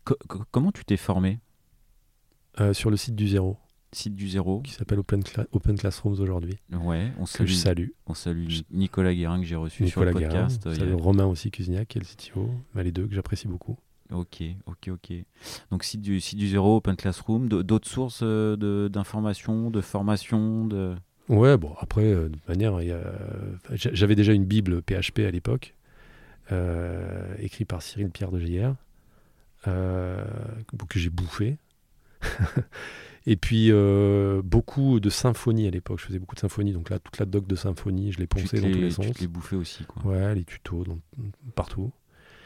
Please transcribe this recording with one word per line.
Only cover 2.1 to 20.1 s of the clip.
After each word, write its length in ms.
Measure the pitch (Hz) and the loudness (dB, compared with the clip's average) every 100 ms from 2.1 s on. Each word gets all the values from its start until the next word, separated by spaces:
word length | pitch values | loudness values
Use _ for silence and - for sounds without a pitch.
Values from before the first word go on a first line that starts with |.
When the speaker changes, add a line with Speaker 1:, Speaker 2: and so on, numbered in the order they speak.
| _ _ _ _ - | _ _ _ _ 0
Speaker 2:
Euh, 120 | 101 | 2
sur 180 | 101 113 | 4 2
le 60 | 104 | 0
site 180 | - | 0
du 140 | 107 104 | 0 2
Zéro. 280 | 98 92 98 _ _ _ | 4 2 -4 _ _ _
Speaker 1:
Site 200 | - 107 | -10 -8
du 120 | 98 98 | -6 -4
Zéro. 320 | 95 90 101 | -2 0 -2
Speaker 2:
Qui 120 | 139 | -4
s'appelle 260 | - 107 101 | -10 -2 -2
Open 240 | 95 101 | 0 -2
Cla-, 240 | 98 - 110 | -2 -4 -2
Open 260 | 98 - 104 | 0 2 2
Classrooms 400 | 98 - 107 98 | 0 -2 -2 0
aujourd'hui. 400 | 95 90 85 98 - | 0 -2 -4 -8 -6
Speaker 1:
Ouais, 400 | 87 85 82 113 - | -4 0 0 -2 -4
on 60 | |
Speaker 2:
Que 200 | 90 - | -6 0
je 80 | 87 | 2
Speaker 1:
salue, 300 | 92 87 87 | 2 2 0
Speaker 2:
salue. 40 | 87 - - | -2 -8 -10
Speaker 1:
on 80 | |
salue 340 | 80 87 85 82 | -6 -4 -2 -2
Speaker 2:
Je 140 | 82 78 | -4 -4
Speaker 1:
Nicolas 440 | 92 95 - 92 | -2 0 2 2
Guérin 240 | 87 82 90 | 2 0 0
que 80 | 85 | -2
j'ai 100 | 85 | -4
reçu 260 | 80 - | -4 0
Speaker 2:
Nicolas 300 | 92 - 90 | 0 4 2
Speaker 1:
sur 60 | 85 | 4
le 80 | 80 | 2
Speaker 2:
Guérin, 160 | 87 | 2
Speaker 1:
podcast, 180 | 127 120 | 0 0
Speaker 2:
on 60 | 87 | -4
Speaker 1:
euh, 40 | |
Speaker 2:
salue 140 | 80 92 | -2 0
Speaker 1:
il 60 | |
y 40 | 90 | 2
a 40 | |
Speaker 2:
Romain 240 | 87 98 98 | 4 4 4
aussi, 240 | 85 107 | 0 -4
Cusignac, 380 | - 90 90 110 | -6 -4 -2 -4
qui 100 | 113 | -6
est 20 | |
le 60 | 90 | -8
C 100 | - | -14
T 160 | - 95 | -10 -6
O, 120 | 107 123 - | -4 -6 -8
bah, 80 | 101 | -4
les 100 | 90 | -2
deux 140 | 87 104 | -2 -2
que 80 | |
j'apprécie 340 | 98 - 98 107 | -4 -4 -4 -4
beaucoup. 300 | 87 - 120 _ _ - | -8 -8 -12 _ _ -10
Speaker 1:
Ok, 320 | 87 87 - 82 95 | -8 -8 -8 -8 -8
ok, 240 | - 87 92 | -12 -12 -10
ok. 240 | 90 - 87 92 _ - - - | -10 -10 -12 -12 _ -18 -18 -6
Donc 140 | 92 | -6
site 160 | - 110 | -4 -6
du, 200 | 101 95 | -2 -2
site 180 | - 104 | -2 -2
du 100 | 101 | 2
Zéro, 280 | 98 98 110 | 4 6 6
Open 200 | 101 92 | 4 0
Classroom, 520 | 98 90 - 113 123 | -2 -4 -2 0 2
d-, 120 | 98 | 0
d'autres 260 | 92 110 - | 2 2 2
sources, 320 | 127 131 - | -4 -4 -2
euh, 340 | 113 107 107 107 | 0 2 0 0
de, 320 | 104 101 101 | 0 0 0
d'informations, 800 | 101 95 110 107 98 - 110 117 | -2 -4 -2 -2 -4 -2 -2 0
de 100 | 110 | -2
formation, 840 | - 101 101 | -2 -2 0